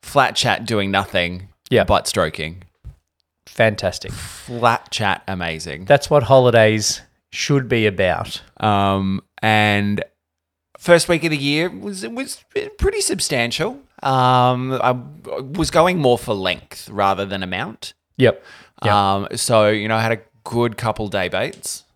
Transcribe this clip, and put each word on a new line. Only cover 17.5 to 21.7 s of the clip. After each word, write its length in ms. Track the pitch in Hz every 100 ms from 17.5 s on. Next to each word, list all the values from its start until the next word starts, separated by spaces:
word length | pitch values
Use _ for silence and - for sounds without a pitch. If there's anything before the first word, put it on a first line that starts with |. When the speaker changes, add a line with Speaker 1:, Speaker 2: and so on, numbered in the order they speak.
| 90 156 113 - - _ -
Speaker 2:
Yep. 260 | 123 - - - - _
Yep. 80 | -
Speaker 1:
Um, 360 | 104 98 98 98
so, 340 | 113 - 117 104
you 200 | 107 104
know, 80 | 110
I 40 |
had 120 | 113
a 80 | 113 - _
good 320 | - 117 117 110
couple 320 | 117 107 107
day 200 | 98 90
baits. 560 | 95 131 - -